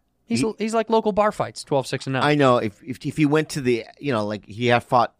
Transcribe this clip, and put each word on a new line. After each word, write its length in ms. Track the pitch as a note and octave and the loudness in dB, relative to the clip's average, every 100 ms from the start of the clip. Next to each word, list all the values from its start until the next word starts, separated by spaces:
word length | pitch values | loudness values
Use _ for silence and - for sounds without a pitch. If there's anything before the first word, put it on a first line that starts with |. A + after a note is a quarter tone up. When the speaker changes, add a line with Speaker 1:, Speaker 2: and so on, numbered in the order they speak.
| _ _ - | _ _ -6
Speaker 1:
He's 140 | A#3 | -2
Speaker 2:
He 60 | A3 | -2
Speaker 1:
l-, 100 | G3+ | -4
he's 160 | G#3+ | -4
like 160 | A3+ A3 | -2 0
local 220 | A3+ A3 | 0 2
bar 180 | G3 G#3 | 0 0
fights, 320 | - A2+ - | -2 -8 -10
twelve 240 | - C#3 - | -4 -2 -2
six 220 | C3+ C3+ | -6 -4
and 80 | C3 | 0
oh. 40 | |
Speaker 2:
I 140 | C#3+ | 2
know. 220 | D3+ C3 B2 | 4 4 4
If, 240 | A2 - | 0 -8
if, 220 | B2 A#2 C#3+ | -14 -10 -6
if 100 | D#3 | 0
he 100 | C#3+ | 2
went 220 | D#3 D3+ | 2 0
to 100 | D3+ | -2
the, 240 | B2 A2+ - - | 0 0 -4 -10
you 100 | C#3+ | -4
know, 140 | A2+ G#2 | -2 -2
like, 180 | G#2+ | -6
he 220 | - G#2 A#2+ | -10 -2 2
had 160 | A#2+ | 2
fought 320 | - B2 A2 | 4 2 2